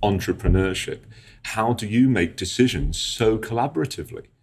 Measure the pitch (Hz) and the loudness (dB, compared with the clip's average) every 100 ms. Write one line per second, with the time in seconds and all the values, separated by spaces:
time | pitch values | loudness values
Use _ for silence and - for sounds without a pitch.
0 | 104 98 - 90 95 92 95 92 - - | 2 0 0 0 2 4 2 -2 -6 -10
1 | - - - - - - 113 113 107 110 | -14 -20 -20 -16 -10 -2 0 0 0 4
2 | 131 113 87 - 92 - 123 85 71 80 | 4 4 0 -2 -8 2 2 2 -2 -2
3 | - - 110 110 - 117 139 160 147 - | -6 2 2 2 -2 -2 -2 -2 -6 -6
4 | 78 - - _ | -12 -14 -18 _